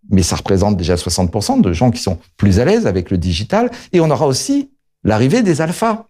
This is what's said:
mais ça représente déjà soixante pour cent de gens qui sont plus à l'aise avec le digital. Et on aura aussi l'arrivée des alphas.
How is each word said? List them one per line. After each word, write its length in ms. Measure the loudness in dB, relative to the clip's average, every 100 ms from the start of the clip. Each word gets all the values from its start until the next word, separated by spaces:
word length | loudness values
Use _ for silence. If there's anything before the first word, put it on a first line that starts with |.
| 0
mais 140 | 0
ça 140 | 0 -4
représente 400 | -2 0 2 0
déjà 180 | 0 -2
soixante 360 | -2 -2 -2
pour 120 | -2
cent 140 | -2 2
de 160 | 2
gens 180 | 2 0
qui 100 | 0
sont 160 | -4 -6 _ _
plus 240 | 2 2
à 20 |
l'aise 240 | 2 2 0
avec 240 | -2 -2
le 60 | -2
digital. 520 | -2 -4 -2 0 -2 -6 -2
Et 80 | 0
on 100 | 2
aura 160 | 2 0
aussi 440 | -2 -2 -2 -4 _ _ _
l'arrivée 400 | -2 2 2 2
des 160 | 2 0
alphas. 460 | -2 -2 -2 -4 -8